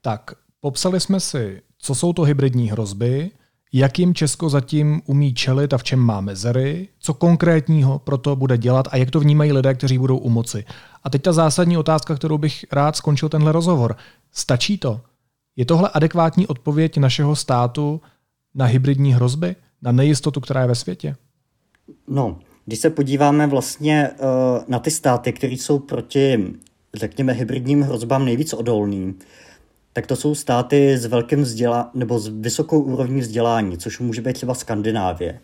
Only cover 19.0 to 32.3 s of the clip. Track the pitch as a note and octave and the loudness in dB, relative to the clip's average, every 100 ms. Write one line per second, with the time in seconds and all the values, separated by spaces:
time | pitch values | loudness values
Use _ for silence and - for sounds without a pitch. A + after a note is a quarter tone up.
19 | C#3 B2 B2 C#3 F3 F#3 _ _ B2 B2 | 4 4 2 0 -4 -6 _ _ 0 2
20 | D3 D3 D3+ C#3 B2 C3 B2+ A#2+ - F3+ | 4 2 -2 -4 -4 -2 0 0 -4 -8
21 | D3+ C#3 _ _ _ _ _ _ - - | -8 -10 _ _ _ _ _ _ -20 -20
22 | - C#3 A#2+ E2 _ _ - A2+ D#3+ D#3+ | -6 -2 -2 -6 _ _ -12 0 0 0
23 | C3+ C#3 C#3+ D3 D3 C#3 - - D3 D3+ | -2 2 4 4 2 0 -2 -4 0 0
24 | C#3+ - C3+ B2+ B2+ A#2+ - A#2+ D3+ - | 0 -2 -2 0 2 0 -2 -4 -2 0
25 | C3+ B2 B2+ A2+ B2+ B2+ - C#3+ C#3 B2 | 0 0 -2 -4 -6 -6 -2 -2 -2 -8
26 | A2+ C#3 C3+ A#2+ F#2 - - _ _ G2+ | -4 0 2 2 -2 -8 -20 _ _ -10
27 | A2+ - C3 A#2 A2+ C3+ B2+ C#3+ C#3+ A#2+ | -8 -4 -2 -2 -4 -6 0 0 0 -4
28 | A#2 C3+ C3 A#2+ D#3 A2+ A#2 A2 G2+ G2 | -2 0 0 -2 -4 -4 -2 0 0 -4
29 | F#2+ F#2+ - - - - _ _ _ - | -6 -10 -20 -20 -20 -20 _ _ _ -10
30 | - B2+ D3 D3+ - B2 B2 C#3+ C#3 C3 | -6 -4 -2 -4 -2 -2 2 4 4 2
31 | A#2 A#2+ A#2 C#3+ C3+ A2+ A#2+ A#2+ A#2+ B2+ | 0 -2 0 0 0 0 0 0 -4 -6
32 | A#2 A#2+ G#2+ | -4 -4 -4